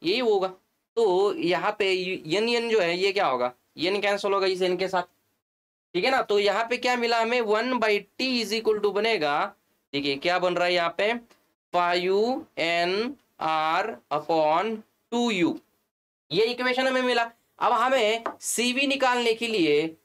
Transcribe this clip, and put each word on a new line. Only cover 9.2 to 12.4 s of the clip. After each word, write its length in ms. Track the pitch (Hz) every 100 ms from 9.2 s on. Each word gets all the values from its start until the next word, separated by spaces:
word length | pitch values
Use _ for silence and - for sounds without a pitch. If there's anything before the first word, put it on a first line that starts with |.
| 151 147 202 - _ _ _
देखिए 220 | 143 143 139
क्या 220 | 165 180
बन 160 | 180 175
रहा 120 | 180
है 60 |
यहाँ 200 | 180 170 170
पे, 160 | 202 233 - _ _ _ _
phi 220 | 175 175 180 185
u 100 | 196 233 269